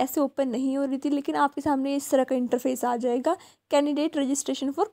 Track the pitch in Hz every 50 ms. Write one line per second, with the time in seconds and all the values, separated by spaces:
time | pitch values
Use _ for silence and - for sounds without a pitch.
0 | 254 269 - 320 285 269 - - 277 262 226 240 262 269 269 277 277 269 269 269
1 | - 294 285 285 277 - 311 294 294 277 - - 277 311 285 269 262 277 277 285
2 | 277 - - 269 262 - 262 254 247 233 - 247 - 254 254 247 - 247 240 240
3 | 226 247 240 262 254 311 349 381 - - - _ _ - - 285 285 294 294 277
4 | 294 320 - 302 277 254 277 277 - - 269 - 269 269 277 - 392 427